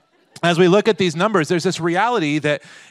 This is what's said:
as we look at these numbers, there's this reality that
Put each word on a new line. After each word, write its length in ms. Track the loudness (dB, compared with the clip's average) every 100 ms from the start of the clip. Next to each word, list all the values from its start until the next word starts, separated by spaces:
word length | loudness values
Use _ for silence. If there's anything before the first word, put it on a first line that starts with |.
| _ _ _ -4
as 160 | 0 4
we 120 | 4
look 180 | 4 2
at 100 | 0
these 160 | -2
numbers, 360 | -2 0 0 0
there's 140 | -2
this 180 | -2 -4
reality 580 | -4 -2 -2 -2 -2 -2
that 240 | -2 -4 -8 -20 -10